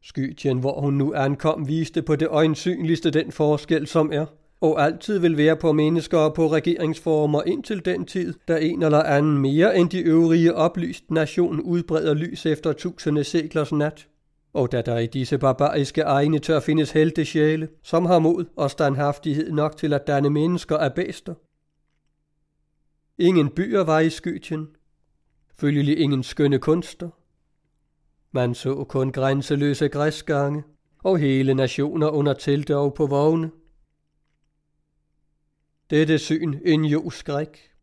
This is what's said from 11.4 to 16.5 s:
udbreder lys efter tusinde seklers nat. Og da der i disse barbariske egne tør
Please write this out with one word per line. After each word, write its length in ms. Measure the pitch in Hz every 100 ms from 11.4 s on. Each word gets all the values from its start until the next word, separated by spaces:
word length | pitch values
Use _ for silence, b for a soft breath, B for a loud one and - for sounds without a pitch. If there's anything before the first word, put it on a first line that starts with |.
| 175 156
udbreder 520 | 175 175 165 160 160
lys 320 | 151 170 - 160
efter 280 | 151 160
tusinde 500 | 147 180 - - 147
seklers 480 | 143 170 156 160 147
nat. 360 | 151 147 - - _ _ _ _
Og 180 | - 123
da 100 | 127
der 160 | 117 117
i 100 | 117
disse 300 | 135 127 139
barbariske 640 | 135 127 143 156 139 -
egne 380 | 147 139 147 156
tør 200 | 156